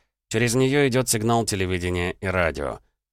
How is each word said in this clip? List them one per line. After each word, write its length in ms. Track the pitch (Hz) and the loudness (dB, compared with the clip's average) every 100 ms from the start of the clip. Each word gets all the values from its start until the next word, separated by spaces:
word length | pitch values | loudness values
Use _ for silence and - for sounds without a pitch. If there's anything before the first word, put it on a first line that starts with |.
| _ _ - | _ _ -6
Через 260 | 113 120 123 | -2 0 2
неё 320 | 131 143 139 | 2 2 2
идёт 200 | 123 123 | 2 0
сигнал 360 | 113 113 117 | 0 2 0
телевидения 680 | 107 101 92 90 90 90 87 - | 0 -2 -2 -2 -2 -2 -2 -4
и 60 | 95 | -2
радио. 540 | 92 82 73 67 53 _ _ _ | 0 0 0 -6 -8 _ _ _